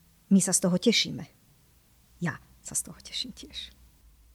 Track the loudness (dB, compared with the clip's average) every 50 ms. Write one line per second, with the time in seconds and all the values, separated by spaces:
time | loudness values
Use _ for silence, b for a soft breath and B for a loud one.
0 | _ _ _ _ _ 4 4 4 6 4 2 2 2 2 0 2 4 4 4 4
1 | 0 -2 -6 -10 -12 -14 _ _ _ _ _ _ _ _ _ _ _ _ _ _
2 | _ _ -10 -6 -6 -6 -6 -8 -14 -20 -20 -20 -16 -8 -8 -8 -8 -8 -14 -20
3 | -18 -12 -10 -10 -10 -10 -14 -16 -18 -16 -14 -14 -14 -14 -18 -20 -20 -20 -20 _
4 | -20 -20 -20 -20 -20 -20